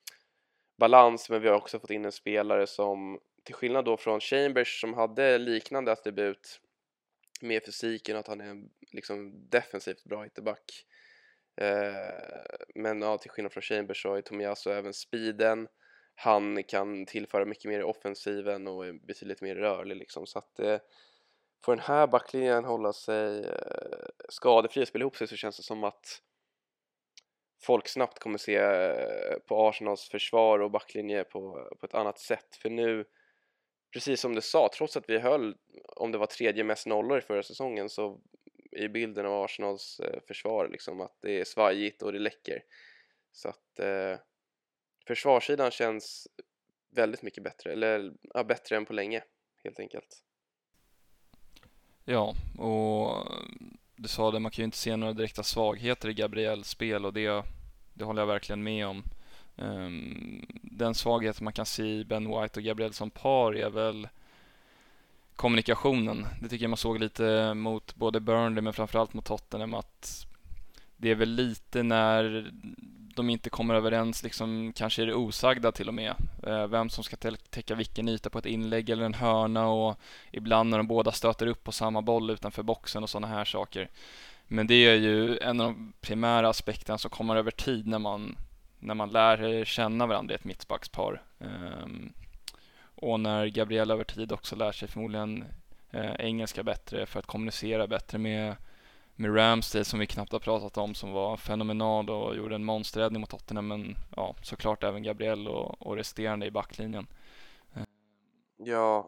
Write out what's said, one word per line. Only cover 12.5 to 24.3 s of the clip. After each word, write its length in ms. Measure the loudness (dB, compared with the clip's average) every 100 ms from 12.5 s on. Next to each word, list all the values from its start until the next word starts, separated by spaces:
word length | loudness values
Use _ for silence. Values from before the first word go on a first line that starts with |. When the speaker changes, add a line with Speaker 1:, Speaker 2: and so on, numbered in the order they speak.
| -14 -12
Speaker 1:
men 280 | -4 -2 0
ja, 160 | -2 -2
till 120 | -4
skillnad 220 | -8 -8
från 100 | -8
Chambers 400 | -4 -2 -2 -4
så 60 | -2
har 80 | -4
ju 60 |
Tomiyasu 480 | -4 -6 -4 -4 -4
även 240 | -4 -6
speeden, 720 | -10 -8 -4 -4 2 2 2 -4 _ _ _ _ -2
han 420 | 4 4 4 -2
kan 440 | -2 -2 -2 -6 -8
tillföra 380 | -8 -2 0
mycket 200 | 0 -2
mer 160 | -6 -2
i 20 |
offensiven 840 | -2 -4 -8 -6 -6 -4 -4 -4 -6
och 180 | -8 -10
är 60 |
betydligt 480 | -12 -14 -12 -10 -8
mer 140 | -8
rörlig, 420 | -2 0 -2 -6 -12
liksom. 300 | -12 -12 -10
Så 120 | -12
att, 220 | -12 -4
eh, 180 | 0 0 -4 _ _ _ _ _ _ _
får 120 | 0 0
den 80 |
här 220 | 4 4 6
backlinjen 580 | 6 2 0 2 2
hålla 280 | 2 0 -2
sig, 520 | -2 -2 -2 -2 -2
eh, 640 | -6 -6 -6 -8 -8 -10 -12 -16
skadefri 540 | -16